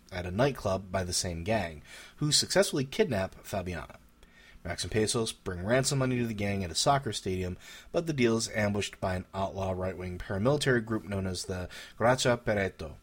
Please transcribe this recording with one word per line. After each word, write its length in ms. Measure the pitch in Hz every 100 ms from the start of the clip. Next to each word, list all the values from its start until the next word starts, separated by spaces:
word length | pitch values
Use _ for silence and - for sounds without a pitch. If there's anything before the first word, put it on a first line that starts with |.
| -
at 140 | 92 87
a 60 |
nightclub 600 | 95 143 120 101 95 95
by 120 | 95
the 100 | 90
same 300 | - 95 82
gang, 380 | 85 110 85 76 - - - -
who 140 | 147
successfully 540 | - - 180 196 156 139
kidnap 500 | - 196 104 95 -
Fabiana. 540 | - 98 90 82 - - - - - - - -
Max 200 | 82 85
and 80 | 90
Pasos 420 | 107 107 123 113
bring 320 | - - 90 95
ransom 340 | 131 135 139
money 180 | 131 123
to 80 | 117
the 80 |
gang 300 | 104 101 98
at 80 | 90
a 40 | 80
soccer 360 | 147 139 135
stadium, 460 | 104 98 92 90 90 - - -
but 160 | 170 165
the 60 |
deal 240 | 143 117 113
is 120 | 113 107
ambushed 440 | 104 101 - -
by 140 | 95 92
an 100 | -
outlaw 400 | 98 95 92 95
right-wing 440 | 92 92 85 90 90
paramilitary 680 | - 98 117 147 139 123
group 200 | 110 110
known 240 | 92 101 95
as 180 | 90 -
the 220 | 92 90 - - -
Gracia 400 | 110 131 131 120
Pereto, 580 | - 104 95 - 78 -